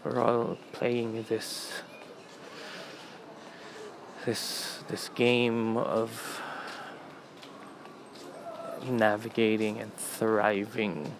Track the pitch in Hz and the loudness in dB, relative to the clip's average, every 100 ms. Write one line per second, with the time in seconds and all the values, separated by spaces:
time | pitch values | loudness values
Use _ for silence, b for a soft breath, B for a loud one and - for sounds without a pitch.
0 | - 123 117 117 117 - - - - 120 | 0 4 6 6 4 -2 -8 -2 2 2
1 | 113 113 113 110 - - - - - - | 0 -2 0 0 0 -8 -6 -8 -10 -14
2 | - - - B B B B B B B | -14 -16 -16 B B B B B B B
3 | B B - - B B B B B - | B B -14 -14 B B B B B -12
4 | - - - 110 - - - - - - | -14 -6 -2 -2 -2 -4 -4 -6 -6 -6
5 | - - 120 123 120 117 113 113 - 110 | -4 4 6 8 6 4 2 2 4 2
6 | 113 113 - - B B B B B B | 2 -2 -8 -6 B B B B B B
7 | B - - - - - - - - - | B -16 -18 -16 -16 -14 -16 -14 -16 -16
8 | - - - - - - - - - 123 | -16 -14 -14 -12 -10 -8 -8 -6 0 6
9 | 107 104 113 113 113 110 107 110 110 107 | 6 6 0 4 6 6 4 0 -6 -8
10 | - - 113 110 107 101 104 - 107 85 | -8 0 4 6 6 4 0 0 0 0
11 | 73 - | -4 -8